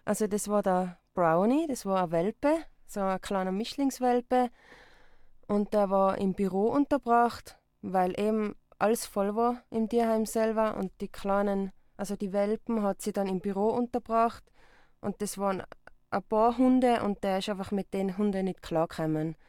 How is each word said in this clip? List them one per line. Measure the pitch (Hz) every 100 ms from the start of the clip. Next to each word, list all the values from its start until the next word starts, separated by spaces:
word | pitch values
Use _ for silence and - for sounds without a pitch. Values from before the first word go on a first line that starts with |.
| -
also | 208 214
das | 202 202
war | 208
der | 202 180 185 175 _ -
Brownie, | 170 165 208 277 330
das | 247 196
war | 190
ein | 180
Welpe, | 170 185 220 285 320 311 _ -
so | 208
ein | 190 190
kleiner | - 196 185
Mischlingswelpe. | 190 233 - 277 - 254 247 247 254 247 - - - - - - - - - -
Und | 208 202
der | 214 196
war | 196 196 190
im | 196 185
Büro | 196 185 220
untergebracht, | 277 285 285 - 233 233 - - - _ _
weil | 202 185 185 185
eben | 208 220 208 - _ -
alles | 202 233 -
voll | - 196 208
war | 233 247 -
im | 226 220
Tierheim | 233 226 220 220
selber | 226 220 220 220 208
und | 190 -
die | 196
kleinen, | - 196 196 208 196 196 - _ -
also | 196 202
die | 202
Welpen | 196 202 220 - 226
hat | 202 196
sie | -
dann | 202 196
im | 185
Büro | 202 196 208
untergebracht | 226 240 240 - 226 233 - - _ - - _ _
und | 208 196
das | 208 -
waren | 196 190 - - - - -
ein | 202
paar | - 214 233 233
Hunde | 254 254 247 240
und | 202 202
der | 202 190
ist | 196
einfach | 190 190
mit | 202 190
den | 196 196 185
Hunden | 208 190 190
nicht | 175
klargekommen. | - 165 170 - 160 156 156 160